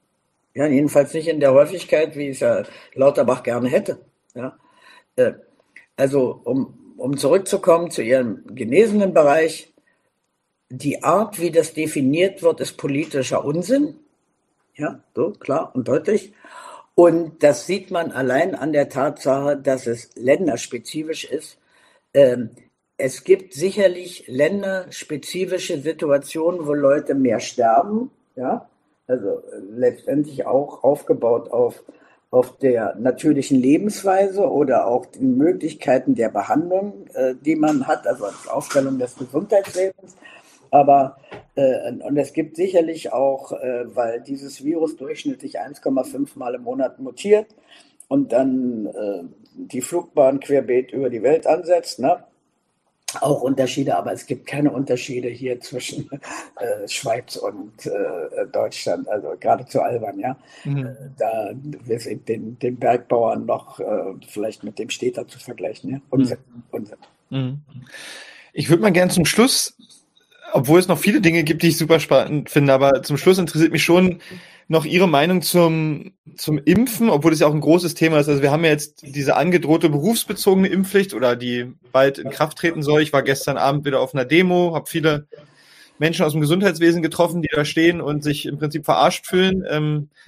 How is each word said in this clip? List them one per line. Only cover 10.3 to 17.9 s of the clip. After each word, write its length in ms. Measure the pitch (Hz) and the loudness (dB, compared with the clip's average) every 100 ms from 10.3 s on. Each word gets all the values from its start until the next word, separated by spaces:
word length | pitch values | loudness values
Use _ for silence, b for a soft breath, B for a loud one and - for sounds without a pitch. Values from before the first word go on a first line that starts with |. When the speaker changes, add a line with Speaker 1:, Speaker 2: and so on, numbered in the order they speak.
| _ _ _ _ | _ _ _ _
Speaker 1:
die 340 | 127 143 - | -8 -6 -2
Art, 360 | 139 185 214 - | 0 0 0 -4
wie 120 | 170 | 0
das 220 | 165 151 | 0 0
definiert 680 | 156 156 156 131 156 196 190 | -4 -6 -2 0 2 0 0
wird, 180 | 165 156 | -2 -2
ist 160 | 139 - | -6 -8
politischer 680 | 143 139 160 139 127 135 139 | -6 -4 -4 -6 -4 -4 -2
Unsinn. 540 | 156 180 269 294 - _ _ _ _ _ _ _ - | -4 -2 0 0 -6 _ _ _ _ _ _ _ -10
Ja, 220 | 151 127 _ - | -10 -10 _ -4
so, 160 | 165 | -4
klar 400 | - - 143 - | -4 -4 -4 -4
und 140 | 131 120 | -6 -2
deutlich. 460 | 135 - 208 - B B B B B B - | -2 0 -2 -4 B B B B B B 6
Und 480 | 175 165 160 - | 6 6 -2 2
das 220 | 147 143 - | 2 2 -2
sieht 260 | 196 - | -6 -4